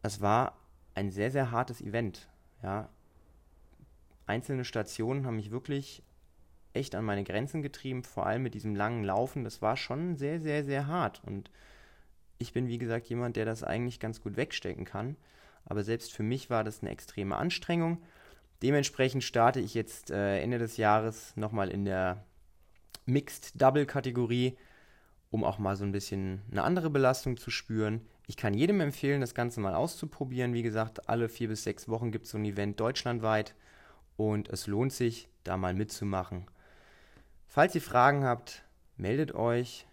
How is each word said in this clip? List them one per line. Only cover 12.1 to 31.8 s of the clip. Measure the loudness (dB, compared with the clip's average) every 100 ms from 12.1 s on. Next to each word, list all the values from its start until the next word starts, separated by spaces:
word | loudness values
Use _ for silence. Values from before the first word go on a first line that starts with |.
| -20 -20 -10
ich | -6
bin, | -2 -2
wie | -2
gesagt, | -2 -2 -2
jemand, | -2 -2 0
der | -2
das | -2
eigentlich | -2 -2 -2 -4
ganz | -8 -6
gut | -6 -4
wegstecken | -2 -4 -6 -6
kann. | -6 -6 -6 -8 -14 -20 -20 -20
Aber | -6 -4 0
selbst | -2 -4
für | -2
mich | 0 0 0
war | 0 0
das | -4
eine | -6
extreme | -8 -10 -6 -2 0
Anstrengung. | 0 -2 0 2 2 0 -6 -20 -20 -20 _ _
Dementsprechend | 4 4 2 2 2 2
starte | 0 6 6 6
ich | 0
jetzt, | -2 -4 -8 -4
äh, | 0 2 2
Ende | 0 0
des | -2 2
Jahres | 6 6 4 -6 -12 -6
nochmal | -2 0 0
in | 0 0
der | 2 0 -2 -8 -20 -20 -20 -20 -20 -20 -12 0
Mixed-Double-Kategorie. | 0 0 -14 -14 6 6 6 2 0 -2 0 2 4 2 0 -20 -20 -20 -20 _ _ _
Um | 0
auch | 0 2
mal | 0 0
so |
ein | -2
bisschen | -2 -4 -4 -4 -4 -6
eine | 0
andere | 2 2 2
Belastung | 4 4 4 -2 -4
zu | -4
spüren. | -6 -2 0 0 0 -6 -20 -16
Ich | -4
kann | 0
jedem | 4 4 4
empfehlen, | 2 0 0 2
das | 0 -2
Ganze | -2 0
mal | 0 0
auszuprobieren. | 0 -2 -10 -6 -4 0 0
Wie | 0
gesagt, | 0 0 -2 -4 -2
alle | 0 0
vier | 0 -4
bis | -2
sechs | -4 -6